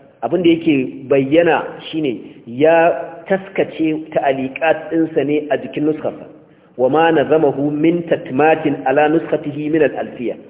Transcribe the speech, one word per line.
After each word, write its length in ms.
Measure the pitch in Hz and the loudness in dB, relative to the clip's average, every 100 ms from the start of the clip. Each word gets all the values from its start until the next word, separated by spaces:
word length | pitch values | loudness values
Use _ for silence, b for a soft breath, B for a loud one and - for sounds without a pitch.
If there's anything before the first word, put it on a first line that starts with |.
| - _ | -20 _
Abin 200 | 120 175 | -4 2
da 40 | 170 | 2
yake 580 | 165 165 139 131 135 127 | 2 2 0 -2 -6 0
bayyana 720 | 139 131 160 170 135 - - - | 0 4 4 4 2 -2 -12 -10
shine 540 | 160 147 107 - - - | -6 -4 -6 -10 -20 -10
ya 300 | 120 156 165 165 - - - - | 0 4 6 4 2 -6 -10 -4
taskace 800 | 190 - - - - 160 156 156 | -4 -2 -4 -4 -2 -2 -4 -4
ta'aliqat 800 | 160 143 135 131 - 160 156 - | -2 0 -2 -4 -2 0 0 -2
ɗinsa 320 | 165 160 156 | -2 0 0
ne 220 | 139 151 147 | 0 -2 -2
a 60 | 135 | -4
jikin 280 | 127 147 151 | -4 -4 -2
nuskarsa. 400 | 151 117 - - - b b b - | -2 -6 -8 -14 -20 b b b 0
Wa 120 | 127 | 2
ma 200 | 147 165 | 4 4
nazamahu 600 | 160 123 156 147 135 147 | 4 4 4 2 0 -2
min 300 | 147 160 175 - | 0 2 0 0
tatmatin 800 | 143 - 131 156 160 151 139 135 | -4 -2 2 2 2 0 -2 0
ala 220 | 139 151 | 2 4
nuskatihi 640 | 160 - - 147 139 151 | 2 0 -4 -4 -8 -2
min 120 | 156 | 2
al-alfiya. 540 | 135 110 113 - 113 87 | 2 0 -8 -8 -8 -8